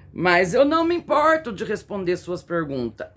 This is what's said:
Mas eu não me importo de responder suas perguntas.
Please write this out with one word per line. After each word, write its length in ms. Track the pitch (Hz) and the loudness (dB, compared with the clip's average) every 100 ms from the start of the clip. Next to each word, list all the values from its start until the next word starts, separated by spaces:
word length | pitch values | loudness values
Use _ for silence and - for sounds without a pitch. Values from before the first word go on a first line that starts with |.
| - | -16
Mas 420 | - 175 175 185 | -4 2 4 4
eu 100 | 226 | 4
não 200 | 285 330 | 4 2
me 100 | 330 | 0
importo 580 | 349 - 269 311 320 240 | -2 0 2 4 2 -2
de 120 | 180 | -8
responder 520 | 220 208 - 202 175 180 | -6 -6 -6 -6 -2 -4
suas 240 | - 180 | -4 -10
perguntas. 680 | - 170 151 135 117 107 - | -4 -4 -4 -4 -6 -8 -10